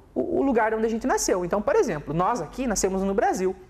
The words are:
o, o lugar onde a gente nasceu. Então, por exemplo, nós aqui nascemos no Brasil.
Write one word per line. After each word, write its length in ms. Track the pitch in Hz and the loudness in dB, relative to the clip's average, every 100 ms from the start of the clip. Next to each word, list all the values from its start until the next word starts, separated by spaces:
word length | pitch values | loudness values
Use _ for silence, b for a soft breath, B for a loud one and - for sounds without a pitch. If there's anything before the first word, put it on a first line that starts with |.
| - | -8
o, 260 | 254 - - | -6 -2 0
o 40 | |
lugar 300 | 269 233 220 | 2 2 2
onde 120 | 226 226 | 0 0
a 40 | |
gente 180 | 226 254 | -2 0
nasceu. 380 | 427 - 196 175 | 0 0 0 0
Então, 160 | 202 | -2
por 140 | 240 427 | 2 2
exemplo, 360 | 294 151 - | 2 -2 -4
nós 280 | 160 185 240 | 0 0 0
aqui 260 | 151 - 254 | -6 -4 -2
nascemos 340 | 190 196 190 | 0 0 0
no 120 | 196 | 0
Brasil. 420 | 196 370 254 185 190 | 2 0 0 -2 -4